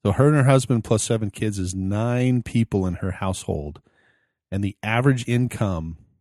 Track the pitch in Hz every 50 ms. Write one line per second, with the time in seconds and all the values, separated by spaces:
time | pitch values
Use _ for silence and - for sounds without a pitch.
0 | - 104 92 - 131 147 151 147 131 131 135 135 123 - 131 117 107 - 117 107
1 | - - 117 110 110 101 - - 113 107 101 101 92 92 92 95 95 95 101 104
2 | 113 120 120 123 123 127 127 123 110 - - 120 113 - - 101 92 92 87 -
3 | - 95 87 - 101 95 92 - - - 90 78 73 76 80 - - _ _ _
4 | _ _ _ _ _ _ _ _ _ _ - 98 101 98 95 - - 104 113 120
5 | 127 143 131 123 117 - 120 123 127 117 - - 117 101 92 82 80 82 82 -
6 | - _ _ _